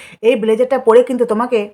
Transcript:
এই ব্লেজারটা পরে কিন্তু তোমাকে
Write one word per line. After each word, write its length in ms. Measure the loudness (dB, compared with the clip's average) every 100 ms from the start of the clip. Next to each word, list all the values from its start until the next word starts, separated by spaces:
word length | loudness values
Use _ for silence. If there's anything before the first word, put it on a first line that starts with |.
| -20 -4
এই 120 | -2 0
ব্লেজারটা 420 | 0 -2 -2 0
পরে 220 | 4 4
কিন্তু 220 | 2 -2
তোমাকে 340 | -2 -2 -2 -4 -6